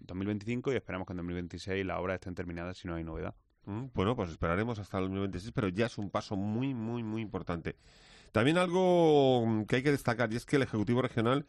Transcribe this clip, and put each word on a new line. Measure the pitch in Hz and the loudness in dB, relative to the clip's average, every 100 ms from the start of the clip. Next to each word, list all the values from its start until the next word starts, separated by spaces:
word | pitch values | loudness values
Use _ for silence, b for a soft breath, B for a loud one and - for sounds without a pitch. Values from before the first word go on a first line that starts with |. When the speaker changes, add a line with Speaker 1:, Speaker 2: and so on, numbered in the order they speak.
Speaker 1:
dos | - 92 | -10 -4
mil | 101 | -2
veinticinco, | 107 104 123 135 | -4 -4 -4 -2
y | 120 | -4
esperamos | - 92 92 | -4 -6 -6
que | |
en | 90 | -6
dos | 87 | -6
mil | |
veintiséis | 87 87 90 - 95 | -6 -6 -8 -4 -4
las | 92 85 | -2 -2
obras | 90 | -4
estén | 92 92 | -4 -6
terminadas | 87 87 85 87 92 | -8 -8 -8 -8 -8
si | 90 | -6
no | |
hay | 82 | -6
novedad. | 82 80 92 - _ _ - | -6 -6 -8 -10 _ _ -10
Speaker 2:
Mm, | 104 131 | -8 -4
bueno, | 110 95 127 | 0 0 0
pues | 90 | -4
esperaremos | 76 85 87 117 107 | -2 0 0 0 -4
hasta | 95 98 | -6 -4
el | |
dos | 92 | -2
mil | 95 | -2
veintiséis, | 98 92 110 | -4 -4 -6
pero | 135 101 | -2 0
ya | 90 | 0
es | 113 - | -2 -2
un | 98 | -4
paso | 107 - 98 | -4 -4 -4
muy, | 101 110 135 | -2 -2 -2
muy, | 127 110 120 | -4 -4 -4
muy | 110 107 | -4 -6
importante. | 104 95 82 85 78 - B B B B B | -6 -6 -4 -4 -6 -10 B B B B B
También | 101 123 170 | 2 4 4
algo, | 180 175 185 175 165 147 135 127 113 | 2 4 6 6 8 8 6 6 4
mm, | 110 104 | 2 2
que | 131 | 2
hay | |
que | 139 | 4
destacar, | 143 - 113 117 | 2 2 0 0
y | 117 | -2
es | - | 0
que | 143 | 2
el | |
Ejecutivo | 123 110 104 120 | 2 0 2 2
Regional, | 123 - 113 139 | 2 2 2 2